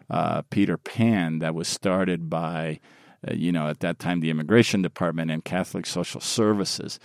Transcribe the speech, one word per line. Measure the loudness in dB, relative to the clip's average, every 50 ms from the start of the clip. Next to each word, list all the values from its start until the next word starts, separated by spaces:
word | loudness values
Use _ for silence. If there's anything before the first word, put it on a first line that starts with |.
| _ -4
uh, | -2 0 0 0 -2 -4 -4 -2
Peter | 0 2 2 2 0
Pan | -2 -6 -4 0 2 4 4 4 2 0 0 -2
that | -2 -2 -2 -2
was | -4 -4
started | -4 -4 -2 0 0 2 2 2 0 0 -2 -4 -4
by, | -4 -2 -2 -2 -4 -4 -4 -4 -6 -8 _ -18 -20 -20 -20 -20 -20 _ -8
uh, | -6 -4
you | -2 0 0
know, | 0 0 0
at | -2 -2 -2
that | -2 -4 -2 -2
time, | -2 -2 -2 0
the | 0 0
Immigration | -2 -2 2 6 8 8 8 6 4 0
Department | 0 0 -2 -2 -2 -2 0 -2 -2 -2
and | -2 -4 -4
Catholic | -2 -2 -2 -2 -2 -6 -8 -6
Social | -4 -4 -4 -4 -4 -6 -8
Services, | -6 -2 0 2 4 4 4 2 0 -2 -4 -6 -6 -8 -10 -12